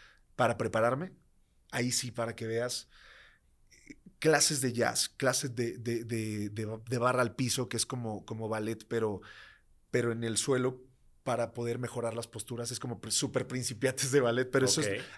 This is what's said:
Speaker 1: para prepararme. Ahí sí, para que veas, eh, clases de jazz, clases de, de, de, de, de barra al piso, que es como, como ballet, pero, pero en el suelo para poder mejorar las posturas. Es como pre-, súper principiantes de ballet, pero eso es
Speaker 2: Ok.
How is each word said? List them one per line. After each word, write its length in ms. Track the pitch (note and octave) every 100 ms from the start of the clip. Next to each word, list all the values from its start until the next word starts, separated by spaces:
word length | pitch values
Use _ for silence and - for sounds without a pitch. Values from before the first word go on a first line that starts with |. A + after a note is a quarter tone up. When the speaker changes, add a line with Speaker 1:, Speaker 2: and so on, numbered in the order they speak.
| - - _ -
Speaker 1:
para 220 | B2 -
prepararme. 560 | A2+ A2+ G#2 C3 F3+ - _ _ _ _ _
Ahí 200 | B2+ B2
sí, 180 | B2 B2
para 240 | G#2+ A2+ A2+
que 100 | A2+
veas, 420 | A2+ A#2+ - - - - - - _ _ _ _
eh, 240 | - - - - -
clases 420 | D#3 D3 - D3+
de 120 | B2+
jazz, 360 | A#2 A#2 A#2 -
clases 460 | - C3+ B2 C#3 A#2
de, 220 | A#2 A2+
de, 260 | A#2 A#2
de, 460 | A2+ A#2 A2 G#2+ G#2
de, 300 | G#2+ G#2+ A2+ A2+
de 80 | B2
barra 240 | B2 B2+
al 140 | A#2+ -
piso, 340 | B2+ - A#2+
que 80 | A2+
es 80 | -
como, 400 | B2+ A#2 G#2 -
como 240 | A2 A2
ballet, 360 | A2 A2 A2+ -
pero, 340 | A#2 A2 F#2+ - - - - _ - _
pero 200 | B2 A#2+
en 120 | A2+
el 140 | A#2 G#2+
suelo 460 | - B2+ B2 B2+ - _ _ _
para 300 | - B2 C#3+
poder 240 | - A#2 A#2
mejorar 380 | B2 B2 A#2 A2+
las 120 | A2
posturas. 440 | A2 - A#2 A#2
Es 80 | A#2+
como 200 | B2+ A2+
pre-, 100 | A2+
súper 340 | - C3+ B2 A#2+
principiantes 640 | B2+ B2 G#2+ C3 C3 C3+
de 80 | C#3+
ballet, 280 | A#2+ A#2+ B2+
pero 160 | C#3 B2+
eso 160 | D#3+
es 60 | A2
Speaker 2:
Ok. 100 | G2+ -